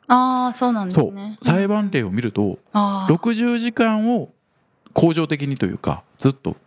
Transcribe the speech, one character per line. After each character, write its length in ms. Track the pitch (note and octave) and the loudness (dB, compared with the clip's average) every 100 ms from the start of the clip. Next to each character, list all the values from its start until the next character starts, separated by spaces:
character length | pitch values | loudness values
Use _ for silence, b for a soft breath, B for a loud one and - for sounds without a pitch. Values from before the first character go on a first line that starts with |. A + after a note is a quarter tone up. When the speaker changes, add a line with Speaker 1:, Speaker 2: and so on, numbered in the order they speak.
| - | 2
Speaker 1:
あ 440 | B3 B3+ B3+ B3+ | 2 4 0 -2
ー、 0 | |
そ 160 | A#3+ B3 | -2 -2
う 40 | |
な 100 | A3+ | 0
ん 60 | F#3+ | 0
で 40 | |
す 160 | F3+ B2+ | 0 0
ね。 260 | G3 G3+ G#3+ | -2 -14 -8
Speaker 2:
そ 80 | - | 0
う。 40 | |
裁 120 | E3+ G3 | 0 2
判 240 | G#3 G#3 | 0 0
例 120 | D#3+ | -2
を 80 | G#2+ | -2
見 100 | G2 | -2
る 100 | A#2+ | -4
と、 280 | G2 G#2 - _ | 0 -2 -2 _
Speaker 1:
あ 320 | G#3 G3+ G3 F#3+ | -2 0 0 2
ー。 20 | |
Speaker 2:
六 220 | E3+ A#3 | 2 2
十 260 | A3+ A#3+ A#3+ | -2 0 0
時 140 | A#3 | -2
間 420 | A3+ A3+ G#3+ A3 | 0 0 0 0
を 140 | A#3+ C#3 _ _ _ _ _ _ | -2 -4 _ _ _ _ _ _
恒 220 | - E3 | 2 2
常 120 | D#3+ D#3 | 2 -2
的 200 | D3+ C#3+ | -2 -4
に 100 | C3+ | -2
と 80 | |
い 60 | F#2+ | -2
う 80 | - | -2
か、 240 | - C#2+ - - | -4 -6 -8 -2
ず 120 | C3+ | 0
っ 20 | |
と、 220 | C3+ - - | 0 -6 -8